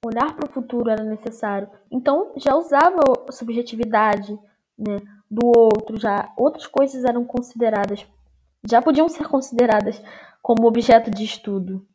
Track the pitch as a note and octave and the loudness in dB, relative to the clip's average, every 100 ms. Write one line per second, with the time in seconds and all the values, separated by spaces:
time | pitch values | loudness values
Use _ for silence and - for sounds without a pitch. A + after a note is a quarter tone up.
0 | A#3 A3+ C#4+ D4+ D4 - A#3+ A#3+ A3+ G#3+ | -6 -2 -2 -4 -8 -8 -6 -4 -2 -2
1 | G#3+ G#3+ A#3 A3 G#3+ G3+ G3+ - _ B3+ | -4 -8 -10 -8 -6 -6 -8 -16 _ -4
2 | B3 F#3+ G#4 - C#4+ C#4 E4 C#4+ E4 F#4 | 0 0 -2 -4 0 0 2 4 4 4
3 | C#4 A#3+ - - A#3 A#3 A#3+ A3+ A#3 G#3+ | 2 2 -4 -14 -8 -6 -6 -6 -2 0
4 | G#3+ G3+ G3+ G#3 _ _ _ _ G#3+ G3+ | 2 0 -4 -14 _ _ _ _ -8 -8
5 | G3+ - _ G#3+ A#3+ A#3 A3+ G#3+ A3 G#3+ | -10 -20 _ -2 4 6 6 4 -2 -6
6 | A3 G3+ - - C4 - - - C#4 C4 | -2 -2 -4 0 -2 -2 -6 0 0 0
7 | B3 A#3+ A#3+ B3 B3 A3+ A#3 G#3+ G3 G3+ | -2 -2 -4 -8 -10 -2 -2 0 -2 -6
8 | - _ _ _ _ _ G#3 A#3 C#4+ C#4+ | -12 _ _ _ _ _ 0 2 4 2
9 | D#4+ D#4+ D4+ C4+ C4 A#3 B3 G#3+ G#3 A3 | 2 0 -4 -4 -2 0 2 2 0 -6
10 | - - - _ - A3+ A#3 A3+ A#3 A3+ | -14 -20 -20 _ 0 4 4 2 6 6
11 | A3+ G3 G#3+ - - G3 F#3 F#3+ G3 | 6 -6 -8 -10 -8 -6 -6 -10 -12